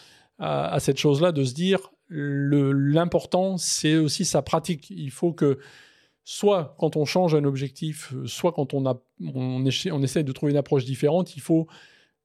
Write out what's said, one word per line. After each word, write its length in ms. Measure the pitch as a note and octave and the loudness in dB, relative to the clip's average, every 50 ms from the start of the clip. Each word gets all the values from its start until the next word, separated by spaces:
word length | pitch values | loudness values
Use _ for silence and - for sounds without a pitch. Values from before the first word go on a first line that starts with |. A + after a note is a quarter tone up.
| - - - _ _ _ _ - | -20 -20 -20 _ _ _ _ -8
à, 340 | E3+ D3+ D3+ C#3 C#3+ - - | -6 -4 -2 -2 -2 -2 -2
à 80 | D3 | 0
cette 160 | - - C#3 | 0 0 0
chose-là, 340 | - - D3+ C#3 C#3 E3+ F3+ | 2 2 2 4 4 2 2
de 140 | D#3+ C#3 C3+ | 2 2 -2
se 80 | B2+ B2 | -2 -2
dire, 380 | D3+ F3 F#3+ F#3+ F#3+ - - _ _ _ | -2 0 0 0 0 0 -6 _ _ _
le, 640 | _ F3 D3 C#3+ C#3+ C#3 C#3 C#3+ C#3+ C#3+ C#3+ C#3 C3+ C#3 | _ -8 -6 -6 -4 -2 -2 0 2 4 4 4 4 2
l'important, 840 | C#3 C#3 C#3+ D3 D#3+ E3+ F3 - D#3+ - - - F3+ F#3 F#3+ F#3+ F3 | 2 2 4 4 2 2 2 2 0 0 2 0 0 0 0 -2 -2
c'est 400 | - - - - - D3+ D#3 D#3+ | -2 -4 -2 0 2 2 4 4
aussi 260 | D#3 D3 - - F3+ | 4 2 0 -2 -2
sa 160 | - - D3+ | 0 0 0
pratique. 480 | C3 - - D#3+ D#3+ - F3 C#3+ - - | 0 2 0 -2 0 -2 -6 -6 -8 -12
Il 220 | G3 E3+ D3+ C3+ | -12 -10 -10 -10
faut 240 | - - - F3 D#3 | -6 -2 -2 -2 0
que, 240 | - D#3 C#3+ C3 C#3 - - - - - - _ _ _ _ _ _ _ | 2 2 2 2 0 -4 -14 -20 -20 -20 -20 _ _ _ _ _ _ _
soit 480 | - - - - G3+ G3+ F3+ D3+ - - - | -14 -8 0 2 4 4 4 0 -4 -4 -2
quand 180 | E3+ D3+ - | -2 0 2
on 80 | D#3 D3 | 0 0
change 300 | C#3 - F#3 F#3 E3+ D#3 | 0 2 2 2 4 4
un 100 | D3+ C#3+ | 4 2
objectif, 680 | C#3+ C#3 C3 C#3 C3+ - - D#3+ D#3 D#3 D#3 - - B2+ | 2 0 -2 -4 -6 -8 -8 -8 -8 -8 -10 -12 -12 -10
euh, 120 | C3 C3 | -10 -8
soit 260 | A#2 - - - F3 E3 | -8 -6 -2 0 0 0
quand 200 | - C#3 B2+ - | 0 -4 -2 -2
on 140 | C#3 C3+ | -2 0
a, 120 | C3 B2+ B2 - _ _ - F3 D#3 C3 | 0 -2 -4 -6 _ _ -14 -12 -8 -6
on 320 | C3 B2+ B2+ B2+ B2+ C3+ | -4 -4 -2 -2 0 0
essaie, 240 | C3+ B2 - - F#3 | 0 0 -2 -4 -4
on 120 | D#3+ C#3 C#3 | -2 -2 -2
essaie 220 | C3 - D#3+ D3+ | 0 0 -2 -2
de 80 | C3+ C3 | -2 -4
trouver 200 | - D#3 D3 C#3+ | -2 -2 0 2
une 60 | D3 | 0
approche 280 | C3+ - D#3 C#3 A#2 | 2 2 0 0 0
différente, 500 | B2+ C3+ - D3 C#3+ D#3 F#3 F3+ - - | -2 -4 -2 0 2 2 2 0 -2 -8
il 40 | C3+ | -12
faut 260 | - - E3 D#3+ D#3+ - - - - - _ _ _ _ _ _ _ | -2 0 0 0 0 -2 -8 -20 -20 -20 _ _ _ _ _ _ _